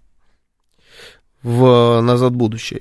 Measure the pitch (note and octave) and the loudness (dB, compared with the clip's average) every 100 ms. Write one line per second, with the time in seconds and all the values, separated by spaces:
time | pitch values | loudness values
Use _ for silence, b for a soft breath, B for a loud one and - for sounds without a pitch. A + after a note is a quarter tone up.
0 | _ _ _ _ _ _ _ _ b b | _ _ _ _ _ _ _ _ b b
1 | b b _ _ A#2+ A#2+ B2+ B2 A#2+ A#2 | b b _ _ -6 2 4 4 2 2
2 | A#2 B2 B2+ B2 A#2 A2+ - - | 0 0 -2 -2 -4 -6 -12 -10